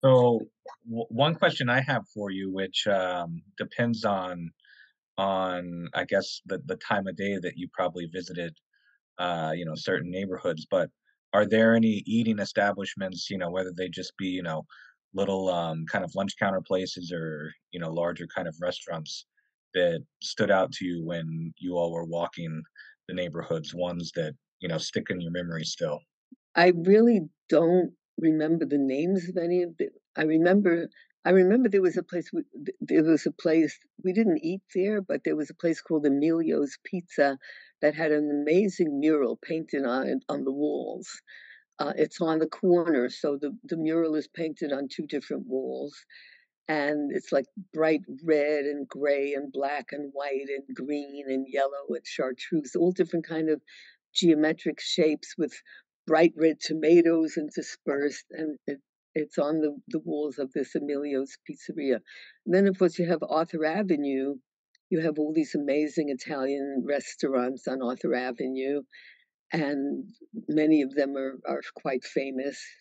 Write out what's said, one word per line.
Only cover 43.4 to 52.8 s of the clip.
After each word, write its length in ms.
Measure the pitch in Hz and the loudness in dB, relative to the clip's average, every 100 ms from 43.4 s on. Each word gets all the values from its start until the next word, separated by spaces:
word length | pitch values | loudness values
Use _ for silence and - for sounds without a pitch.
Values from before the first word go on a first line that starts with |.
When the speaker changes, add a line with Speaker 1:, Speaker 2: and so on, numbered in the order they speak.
| 143 131 - | -4 -8 -8
Speaker 2:
the 120 | 165 | -4
mural 380 | 156 165 160 156 | 0 0 0 -2
is 140 | 139 | -4
painted 380 | - 160 156 151 | -6 -6 -4 -4
on 160 | 135 139 | -4 -6
two 160 | - 147 | -8 -6
different 380 | 147 - 143 - | -6 -6 -8 -4
walls, 480 | 131 131 131 143 - _ - - _ _ _ - | -4 -4 -6 -10 -12 _ -20 -20 _ _ _ -4
and 440 | 156 143 151 143 | -2 0 -2 -2
it's, 180 | - - | -4 0
like, 140 | 147 123 - 185 | -2 -2 -12 -12
bright 280 | 156 160 156 - 135 | 0 2 2 -2 -8
red 420 | 165 151 147 151 143 | 2 2 4 0 -2
and 220 | 143 135 | -4 -8
gray 460 | 135 143 143 139 | -2 0 2 0
and 180 | 143 139 | -4 -6
black 360 | 135 139 143 123 | -4 -4 -4 -6
and 180 | 143 143 | -10 -10
white 340 | 139 143 135 135 | -8 -4 -4 -4
and 280 | 139 139 127 | -8 -8 -10
green 500 | 131 147 143 143 139 | -4 -4 -6 -12 -4
and 180 | 131 135 | -4 -2
yellow 380 | 139 139 139 139 | 0 0 -2 -8
and 120 | 139 - | -8 -8
chartreuse, 720 | - 131 127 - 165 143 | -4 -4 -4 -4 -4 -2
all 160 | 180 | 2